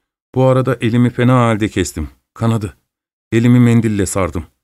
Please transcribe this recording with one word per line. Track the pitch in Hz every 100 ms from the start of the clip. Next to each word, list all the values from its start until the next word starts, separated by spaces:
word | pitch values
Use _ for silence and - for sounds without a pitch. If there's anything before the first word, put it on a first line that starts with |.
| _ _ _
Bu | 127
arada | 131 131 131 131
elimi | 117 120 120
fena | 123 123 127 117
halde | 107 104
kestim. | 101 85 - 73 _ _
Kanadı. | - 117 113 101 - _ _ _ _ -
Elimi | 113 120 123
mendille | 120 117 110 101 92
sardım. | 98 87 92 85 _